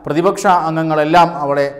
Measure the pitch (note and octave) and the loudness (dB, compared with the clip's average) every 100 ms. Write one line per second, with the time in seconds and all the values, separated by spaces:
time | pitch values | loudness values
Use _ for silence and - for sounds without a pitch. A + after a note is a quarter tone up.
0 | - D3 F#3 G3 G#3 F3 D#3+ D#3+ D#3+ D3+ | -6 -2 0 0 0 0 0 -2 -2 0
1 | D3+ F3 E3+ E3 C#3+ C#3+ C#3 | 2 4 4 0 -4 -2 -2